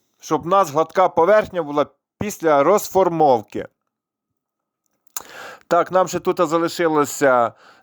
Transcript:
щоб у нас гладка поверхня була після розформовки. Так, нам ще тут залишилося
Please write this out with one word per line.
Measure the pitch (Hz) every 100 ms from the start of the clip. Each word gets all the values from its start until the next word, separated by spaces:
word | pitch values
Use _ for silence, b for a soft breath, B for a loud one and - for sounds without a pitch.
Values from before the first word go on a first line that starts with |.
| _ _
щоб | - 151 151
у |
нас | 196 175
гладка | 139 156 - 180
поверхня | 165 165 214 - 180
була | 147 143 139 _ _ -
після | 202 - 160 143
розформовки. | 143 202 - 190 185 165 151 120 - 107 - _ _ _ _ _ _ _ _ _ _ _ _ _ _ - B B B B B
Так, | 170 160
нам | 180 175
ще | 175
тут | 185 180 170
залишилося | 165 165 - 165 156 139 - 139 123 117 - b b